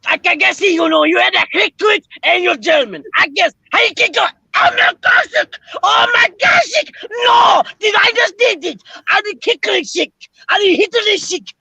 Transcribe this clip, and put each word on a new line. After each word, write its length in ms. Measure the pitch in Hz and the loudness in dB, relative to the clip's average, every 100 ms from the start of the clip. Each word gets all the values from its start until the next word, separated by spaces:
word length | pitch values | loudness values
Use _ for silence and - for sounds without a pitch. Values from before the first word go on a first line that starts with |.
I 120 | - 311 | -4 -4
can 200 | 359 339 | -2 0
guess 240 | 381 - | -2 0
you 260 | 392 330 330 | 0 2 2
know, 140 | 320 | 2
you 160 | 302 349 | 2 2
had 160 | 392 | 0
a 100 | 381 202 | 0 -2
click 260 | 339 403 _ | -2 -2 _
to 80 | |
it 220 | 427 403 _ - | 0 0 _ -6
and 200 | 294 349 | -2 0
you're 140 | 359 311 | 0 -2
German. 460 | 214 311 240 165 139 311 | 0 0 0 -8 -6 -2
I 100 | 311 | -2
guess. 240 | 285 339 - _ | 0 -2 -2 _
Hey, 200 | 381 453 | 0 0
kick 200 | 339 359 | 0 -2
it. 180 | 302 - - _ | 0 -2 -4 _
Oh, 160 | - 698 | 0 2
my 180 | - - - | 2 0 0
classic. 520 | 698 698 622 - - - _ - | 0 2 0 -2 -4 -8 _ -4
Oh, 240 | 392 - - | 0 2 2
my 140 | 480 - - | 2 0 0
classic. 520 | - 719 640 622 587 - - | 2 2 0 -2 -4 -10 -12
No, 540 | 466 494 480 494 - - - | -2 2 4 4 2 0 -4
did 160 | 427 | -2
I 160 | 415 415 | 2 0
just 220 | 453 - 381 | 0 -2 0
did 280 | 466 370 | 0 0
it? 180 | 339 240 - - - | -6 -10 -16 -18 -2
I 120 | 349 | -2
did 200 | 415 302 | -2 -6
kick 180 | - 392 415 | -4 -2 -2
it 200 | 392 311 | -4 -4
sick. 240 | 339 - _ - _ - | -6 -6 _ -20 _ -4
I 80 | 381 | 0
did 160 | 403 | 2
hit 140 | 349 403 | 2 0
it 300 | 480 427 403 | 0 0 -2
sick. 320 | - 359 202 - | -4 -10 -10 -20